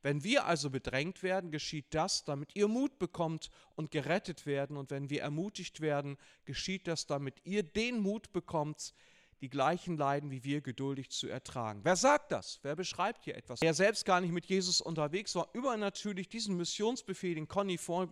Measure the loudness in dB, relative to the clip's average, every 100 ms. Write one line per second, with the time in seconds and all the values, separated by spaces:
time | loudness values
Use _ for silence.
0 | 0 0 4 2 4 0 0 -2 -2 -2
1 | -2 -2 -2 -2 -2 -6 -4 -6 -2 0
2 | 2 0 -2 -4 -4 2 4 4 0 _
3 | -6 -2 -2 -2 -8 -16 -18 -8 -4 -2
4 | 2 0 0 -10 -2 -2 -2 -6 -6 -6
5 | -2 -2 -2 -2 -4 -6 -10 -4 0 0
6 | -2 -10 -16 -20 -10 -6 -4 -4 -2 -4
7 | -2 -2 -4 -8 -2 0 0 0 0 2
8 | 0 -2 -4 -6 -2 -2 -2 -4 -10 _
9 | -20 -20 _ _ -8 2 4 2 -2 0
10 | 2 2 -2 -6 -2 -2 -2 -4 -2 -2
11 | -6 -6 -4 -6 -6 -4 -4 0 4 6
12 | 6 6 2 -4 -4 -8 -6 -4 -4 -2
13 | -2 -2 -10 -10 -10 2 2 6 4 4
14 | 4 4 4 -2 2 0 4 0 2 0
15 | 0 0 -2 -2 -2 -2 0 2 0 -2
16 | -4 -4 -6 -6 -2 0 -2 0 0 0
17 | -6 -4 -2 -2 -2 -2 0 -2 -2 -2
18 | -2